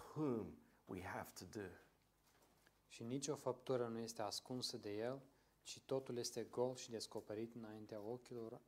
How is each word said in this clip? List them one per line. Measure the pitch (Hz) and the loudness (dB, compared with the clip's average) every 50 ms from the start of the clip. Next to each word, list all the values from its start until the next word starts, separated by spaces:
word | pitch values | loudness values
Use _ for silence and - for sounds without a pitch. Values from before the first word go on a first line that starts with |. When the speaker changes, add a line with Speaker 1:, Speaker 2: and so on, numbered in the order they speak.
| - - - | -8 -6 0
Speaker 1:
whom | 143 156 143 120 110 98 85 - - - - - - - | 2 4 4 4 4 2 -2 -6 -10 -16 -20 -20 -14 -8
we | - 95 92 90 | -4 -4 -4 -2
have | 92 - 117 - - - | -2 -2 -2 -4 -4 -6
to | - 95 | -10 -8
do. | 90 - 110 98 90 85 - - - _ _ _ _ _ _ _ - - - - - - - - - _ _ _ | -6 -4 -4 -4 -4 -6 -10 -18 -20 _ _ _ _ _ _ _ -20 -20 -20 -20 -20 -20 -20 -20 -20 _ _ _
Speaker 2:
Și | - - - 117 | -14 -8 -6 -2
nicio | 117 127 143 143 156 147 | 0 0 2 2 2 2
făptură | - - 131 123 - - - 131 123 120 117 | 2 4 2 0 2 4 4 6 6 6 4
nu | 113 117 | 2 0
este | 117 113 - - 107 | -2 -2 0 0 0
ascunsă | 101 - - - - 127 127 120 - - | 0 0 -2 -2 -2 -2 0 0 0 -2
de | 113 107 104 101 | -2 -2 -2 0
el, | 107 113 123 135 139 135 - - - - _ _ _ - | 2 2 2 0 -2 -4 -12 -20 -20 -20 _ _ _ -10
ci | - - - | -10 -10 -6
totul | - - 135 135 131 - 123 | 0 2 2 4 4 2 0
este | 120 113 - - 120 107 | 0 0 0 0 -2 -2
gol | 110 - 123 123 127 127 | 0 4 6 6 6 4
și | 123 - - | 0 -4 -4
descoperit | 117 107 - - - 110 - - 107 107 117 117 117 | -2 -2 -2 -2 -4 -6 -4 -2 -2 -2 -2 -2 -4
înaintea | 120 113 107 107 110 107 107 113 107 | -6 -8 -8 -8 -8 -8 -6 -6 -4
ochilor | 101 110 123 127 123 - 127 120 113 113 120 123 - | -2 -2 -4 -4 -4 -6 -6 -4 -4 -4 -6 -8 -10